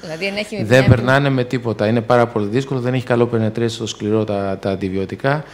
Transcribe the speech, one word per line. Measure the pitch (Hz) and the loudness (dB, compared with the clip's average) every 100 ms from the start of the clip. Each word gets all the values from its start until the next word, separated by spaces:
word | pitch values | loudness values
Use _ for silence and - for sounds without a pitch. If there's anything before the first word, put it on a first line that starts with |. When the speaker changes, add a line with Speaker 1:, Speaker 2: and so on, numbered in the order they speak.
Speaker 1:
Δηλαδή, | - 160 196 | -14 -8 -6
αν | 202 | -6
έχει | 214 214 | -8 -6
Speaker 2:
Δεν | 107 127 | 4 6
Speaker 1:
μια | 127 | 6
Speaker 2:
περνάνε | 123 123 135 143 | 4 4 2 2
με | 131 | 0
τίποτα. | 123 127 117 104 107 | -2 -2 -4 -2 0
Είναι | 117 | 0
πάρα | 113 123 117 | 4 4 4
πολύ | 113 101 | 0 -2
δύσκολο, | 120 135 135 | -2 -2 -4
δεν | 123 | -2
έχει | 127 - | -4 0
καλό | 120 117 | 0 2
penetration | 117 110 110 117 | 2 -2 -2 -4
στο | 113 110 | -4 -8
σκληρό | - 104 110 | -6 -2 0
τα, | 110 101 98 95 | 0 -2 -4 -4
τα | 101 | -4
αντιβιωτικά. | 95 98 98 95 101 135 147 - | -4 -4 -4 -6 -4 -2 -2 -6